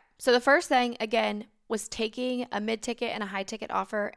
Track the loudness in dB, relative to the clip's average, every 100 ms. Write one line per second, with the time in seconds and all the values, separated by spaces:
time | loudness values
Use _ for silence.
0 | _ _ 4 4 6 4 4 2 2 -2
1 | -2 0 0 -2 -8 _ -6 -4 -4 -4
2 | -4 -2 -4 -2 -4 -4 -2 -2 -4 -4
3 | -4 -4 -4 -6 -6 -8 -4 -2 -2 -2
4 | -2